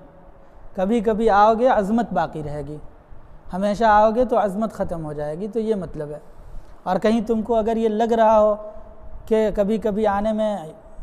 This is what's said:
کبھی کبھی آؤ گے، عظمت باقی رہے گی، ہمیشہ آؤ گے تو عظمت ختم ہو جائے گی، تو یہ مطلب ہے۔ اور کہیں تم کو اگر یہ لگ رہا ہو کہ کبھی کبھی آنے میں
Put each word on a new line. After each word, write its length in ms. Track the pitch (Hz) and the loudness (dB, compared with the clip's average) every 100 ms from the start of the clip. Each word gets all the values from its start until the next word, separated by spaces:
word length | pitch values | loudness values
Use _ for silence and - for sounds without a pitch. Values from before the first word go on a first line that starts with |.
| - - - - - - - - | -16 -20 -20 -20 -20 -20 -12 -4
کبھی 240 | 190 240 | 0 0
کبھی 300 | 214 208 226 | 0 2 4
آؤ 240 | 202 214 | 6 6
گے، 140 | 220 254 | 6 4
عظمت 460 | 220 190 226 226 | 2 2 0 0
باقی 300 | 180 156 160 | -2 -4 -6
رہے 180 | 151 147 143 | -8 -8 -10
گی، 100 | 151 - - - - - - - | -12 -16 -20 -20 -20 -18 -18 -10
ہمیشہ 300 | 180 208 196 | -4 -2 2
آؤ 280 | 226 208 214 | 4 6 6
گے 140 | 220 247 | 4 2
تو 180 | 233 | 2
عظمت 300 | 202 190 226 | 0 -2 -4
ختم 320 | - 175 170 151 | -4 -6 -6 -8
ہو 80 | |
جائے 260 | 147 147 160 | -6 -6 -6
گی، 80 | 208 | -6
تو 120 | 226 | -4
یہ 160 | 214 208 | -2 -2
مطلب 340 | 160 151 147 | -4 -8 -10
ہے۔ 100 | 147 - - - - - - | -12 -16 -20 -14 -14 -14 -8
اور 140 | 180 185 | -2 0
کہیں 240 | 214 233 | 2 2
تم 200 | 226 226 | 0 -2
کو 140 | 208 226 | 0 0
اگر 220 | 214 226 | 0 0
یہ 120 | 226 | 0
لگ 240 | 214 226 | 0 0
رہا 260 | 226 220 220 | 4 6 6
ہو 160 | 214 208 - - - - - - - | 4 0 -6 -14 -16 -16 -14 -10 0
کہ 240 | 220 214 190 | 2 2 0
کبھی 220 | 196 220 | 0 0
کبھی 300 | 220 202 214 | -2 0 0
آنے 260 | 196 214 | 0 -2
میں 240 | 214 214 196 156 - - - | -2 -2 -4 -10 -16 -18 -16